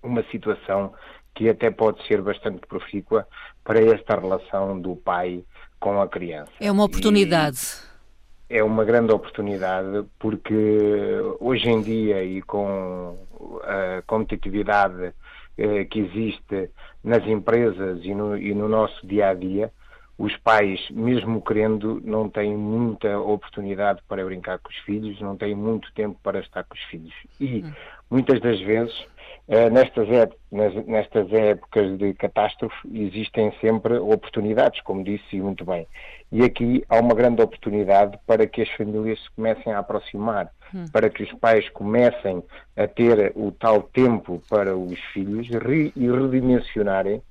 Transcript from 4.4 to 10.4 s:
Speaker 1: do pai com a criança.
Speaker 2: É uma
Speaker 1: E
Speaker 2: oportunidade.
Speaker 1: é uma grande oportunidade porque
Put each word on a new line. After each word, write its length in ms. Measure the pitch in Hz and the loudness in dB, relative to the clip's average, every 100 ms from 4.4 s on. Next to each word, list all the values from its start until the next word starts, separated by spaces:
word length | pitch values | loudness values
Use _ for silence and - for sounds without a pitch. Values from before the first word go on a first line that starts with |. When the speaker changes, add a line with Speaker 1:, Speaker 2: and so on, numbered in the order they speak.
| - 98 98 95 | -2 -4 -2 -4
Speaker 1:
do 160 | 92 | -8
pai 480 | 90 - 90 90 90 - - - _ | -6 -4 -2 -2 -6 -12 -20 -20 _
com 200 | 101 101 | -2 0
a 60 | 95 | 0
criança. 460 | - 87 78 73 - | -2 -8 -10 -14 -6
Speaker 2:
É 100 | 208 | 0
uma 120 | 196 | 2
Speaker 1:
E 40 | 202 | 2
Speaker 2:
oportunidade. 720 | - 220 208 185 165 151 131 - - - - - _ _ - - | 2 4 6 6 4 2 -2 -10 -12 -18 -20 -20 _ _ -20 -4
Speaker 1:
é 120 | 117 | 0
uma 220 | 107 110 | 2 2
grande 280 | 110 117 113 | 4 4 4
oportunidade 920 | 107 - - 101 98 92 92 95 101 101 _ | 2 0 -8 -6 -4 -2 -2 -2 -6 -6 _
porque 360 | 110 107 | -6 -6